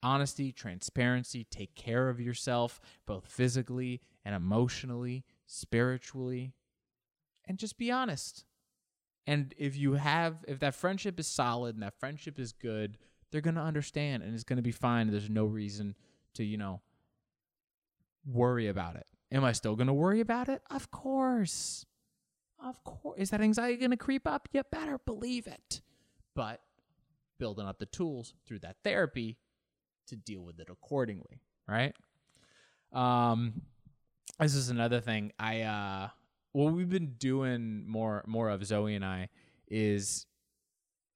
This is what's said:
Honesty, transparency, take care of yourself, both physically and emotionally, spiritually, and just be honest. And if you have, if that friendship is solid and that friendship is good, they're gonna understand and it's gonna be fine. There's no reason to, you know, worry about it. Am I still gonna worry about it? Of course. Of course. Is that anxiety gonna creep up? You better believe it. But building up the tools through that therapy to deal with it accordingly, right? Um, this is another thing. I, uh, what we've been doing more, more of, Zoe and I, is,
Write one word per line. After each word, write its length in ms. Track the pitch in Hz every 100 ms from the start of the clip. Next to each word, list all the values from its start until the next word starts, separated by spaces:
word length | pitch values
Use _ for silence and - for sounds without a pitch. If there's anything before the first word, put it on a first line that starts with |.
Honesty, 480 | 123 139 139 - 135
transparency, 920 | - 104 90 - 123 123 123 120 123
take 320 | 110 - 98 -
care 340 | - 120 131
of 120 | 123
yourself, 580 | 120 120 - 120 120 - - - -
both 180 | 98 -
physically 760 | - 127 127 120 127 127 123 - _
and 120 | 101 101
emotionally, 880 | 90 107 127 - 127 120 123 127 - _ _
spiritually, 1080 | - - 117 123 127 - 135 127 127 127 - _ _ _ _ _ _ _ _ -
and 100 | 190
just 220 | 214 -
be 100 | 233
honest. 560 | 254 247 139 - - _ _ _ _ _ _ _ _ -
And 280 | 147 135 -
if 180 | 143 139
you 180 | 139
have, 520 | 143 143 160 165 160 -
if 120 | 135
that 160 | 143 -
friendship 440 | 180 190 202 175
is 80 | 151
solid 480 | - 123 120 120 110
and 80 |
that 160 | 101 -
friendship 400 | 135 147 160 143
is 120 | 120
good, 480 | - 117 107 104 107 _ _ _
they're 100 | 151
gonna 220 | 156 165
understand 580 | 160 151 143 147 147 127
and 140 | 90 113
it's 80 |
gonna 180 | - 127
be 100 | 120
fine. 380 | 117 123 120 110
There's 220 | 104 104
no 140 | 107 107
reason 500 | 110 104 101 104 101 _ _ _ -
to, 80 |
you 140 | 107 107
know, 240 | 101 90 _ _ _ _ _ _ _ _ _ _ _ _ _ _ 143
worry 420 | 120 120 123 107
about 280 | 95 85 80
it. 120 | - _ _
Am 120 | 135
I 80 | 131
still 240 | 110 110 110
gonna 180 | 131
worry 260 | 139 175 214
about 280 | 220 240 254
it? 120 | 269 -
Of 220 | 277 -
course. 920 | - 269 269 262 240 185 - - - - _ _ _ _ _ _ _
Of 200 | 262 254
course. 360 | - - 294 -
Is 120 | 190
that 100 | 208
anxiety 360 | 214 214 240 240
gonna 200 | 254 247
creep 300 | - 269 311
up? 200 | 285 -
You 80 | 277 -
better 260 | 320 311 269
believe 500 | - 214 240 247 220
it. 340 | - _ - _ _ _ _ _ -
But 260 | 107 117 _ _ _ _ _ _ _ _
building 260 | 113 101 101
up 140 | 95
the 60 | 107
tools 480 | - 170 131 113 - _
through 140 | 107
that 180 | 82 -
therapy 540 | 208 202 156 135 113 110 _ _ _ _ _ _ -
to 80 | 113
deal 260 | 117 98
with 180 | 87 85
it 100 | 82
accordingly, 720 | 90 - 143 117 95 - - _ _ -
right? 280 | 110 135 - _ _ _ _ _ _ _ _ _
Um, 680 | 127 123 123 120 117 117 110 - _ - _ _ _ - -
this 160 | 151 139
is 140 | 123
another 300 | 120 117 120
thing. 320 | 117 110 104 -
I, 220 | 110 113
uh, 480 | 110 104 101 98 98 - _ _ _
what 220 | 139 151
we've 160 | 170 180
been 240 | 185 156 117
doing 720 | 131 135 131 120 113 107 101
more, 360 | 110 110 104 107
more 220 | 113 110
of, 160 | 98 101
Zoe 280 | 104 107
and 120 | 104 95
I, 240 | 92 92 _ _ _ _
is, 560 | 110 107 101 98 - - _ _ _ _ _ _ _ _